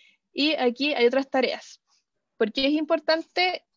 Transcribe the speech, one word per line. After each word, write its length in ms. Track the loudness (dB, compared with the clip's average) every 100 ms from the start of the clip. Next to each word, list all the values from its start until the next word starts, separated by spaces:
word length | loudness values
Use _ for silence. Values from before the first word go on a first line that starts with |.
| _ _ _
Y 220 | -4 -2
aquí 380 | 0 -2 -2 -4
hay 120 | 2 2
otras 240 | 2 -2
tareas. 500 | -2 -2 -4 -12 -20 _ _ _ _ _ -4
¿Por 160 | -2
qué 140 | 0 0
es 60 |
importante 920 | 0 0 -2 0 -2 -2 -2 -2 -2 _